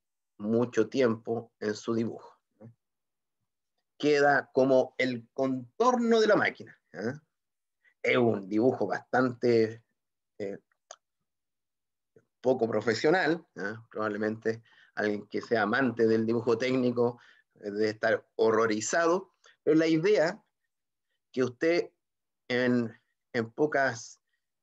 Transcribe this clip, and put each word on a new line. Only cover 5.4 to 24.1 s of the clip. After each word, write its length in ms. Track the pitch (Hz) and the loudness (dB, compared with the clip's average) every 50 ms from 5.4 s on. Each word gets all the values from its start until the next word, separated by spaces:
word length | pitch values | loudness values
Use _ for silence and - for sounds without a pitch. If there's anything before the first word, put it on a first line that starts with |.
| 135 135 131 131 123 - _ - 226 254 240 233 233 226 226 220 | -2 -2 -2 -4 -8 -8 _ 0 0 2 2 2 2 2 2 2
de 60 | 220 | 4
la 100 | 214 196 | 4 4
máquina, 420 | 151 107 98 - - - - - _ _ _ - | 2 2 0 -2 -6 -18 -20 -20 _ _ _ -12
¿ya? 280 | 85 104 120 143 151 _ _ _ _ _ _ _ _ _ _ _ _ _ _ _ _ | -8 -8 -8 -8 -10 _ _ _ _ _ _ _ _ _ _ _ _ _ _ _ _
Es 160 | - 120 127 | -2 0 2
un 300 | 127 120 113 107 101 98 | 2 2 2 2 -2 -4
dibujo 400 | 92 104 107 120 131 127 - 107 | -2 0 2 2 2 2 0 -2
bastante, 960 | 90 - - - - - 123 131 123 120 - - 120 117 113 110 110 113 113 _ _ _ _ _ _ _ _ _ _ _ - | -4 -4 -6 -6 -2 0 0 0 0 -2 -2 0 2 4 4 2 0 -2 -10 _ _ _ _ _ _ _ _ _ _ _ -12
eh, 180 | 104 98 101 - _ _ _ _ _ - - _ _ _ _ _ _ _ _ _ _ _ _ _ _ _ _ _ _ _ _ _ _ _ _ _ _ _ _ _ | -10 -10 -10 -14 _ _ _ _ _ -20 -20 _ _ _ _ _ _ _ _ _ _ _ _ _ _ _ _ _ _ _ _ _ _ _ _ _ _ _ _ _
poco 300 | - 127 131 113 117 113 | -2 0 0 0 0 -2
profesional, 760 | 110 107 107 120 107 - - 156 170 185 160 151 170 175 - _ - | -2 -2 -2 -2 -2 0 2 2 2 2 2 0 -2 -2 -6 _ -12
¿ya? 320 | 85 95 101 110 113 113 _ | -10 -8 -8 -10 -12 -16 _
Probablemente 720 | - 104 107 107 104 104 107 107 110 110 - 113 113 113 - _ _ _ _ _ - | -8 -6 -6 -4 -4 -4 -4 -4 -4 -4 -4 -4 -4 -6 -10 _ _ _ _ _ -8
alguien 320 | - 104 107 104 104 107 | -4 -2 -2 -2 -4 -6
que 140 | - - 107 | -8 -8 -8
sea 220 | - - 120 110 104 | -4 -2 0 0 0
amante 440 | 101 117 135 135 120 117 117 113 | 0 0 0 0 -2 0 2 2
del 180 | 110 110 110 110 | 2 2 2 0
dibujo 320 | 110 117 120 117 127 113 | 0 -2 -2 0 0 -2
técnico, 640 | 113 131 127 127 131 123 123 120 120 120 120 120 - - - - _ _ _ _ | 0 0 -2 0 0 0 0 0 0 -2 -2 -4 -8 -18 -20 -20 _ _ _ _
eh, 140 | - 101 104 | -14 -12 -8
debe 200 | 101 104 110 107 | -4 -2 -2 -2
estar 360 | 107 - 113 113 104 - - _ _ | -2 -2 -2 0 0 -2 -4 _ _
horrorizado, 960 | - 110 110 107 110 113 110 107 110 110 - 180 170 170 165 175 190 190 _ _ _ _ - _ _ | 0 2 2 4 4 2 2 0 -2 -4 -2 0 0 2 2 0 0 -2 _ _ _ _ -20 _ _
pero 160 | - 139 156 | 0 2 2
la 100 | 156 160 | 4 4
idea 540 | 160 165 156 165 208 214 175 151 175 214 - _ _ _ _ _ _ _ _ _ _ _ _ _ _ _ _ _ _ - | 2 2 2 2 2 2 2 2 0 -2 -8 _ _ _ _ _ _ _ _ _ _ _ _ _ _ _ _ _ _ -4
que 100 | 127 127 | -2 -2
usted 480 | 120 120 - 165 165 170 170 - - _ _ _ _ _ _ _ _ _ _ _ - | -2 -2 -2 0 0 0 0 -2 -6 _ _ _ _ _ _ _ _ _ _ _ -4
en, 440 | 123 123 127 123 123 123 117 113 - _ _ _ _ _ _ _ | -2 0 2 2 2 0 0 -4 -8 _ _ _ _ _ _ _
en 180 | - 120 113 113 | -6 -6 -6 -4
pocas, 680 | - - 151 151 147 139 135 131 120 117 - - | -2 -2 -2 0 0 0 -2 -2 -4 -6 -12 -18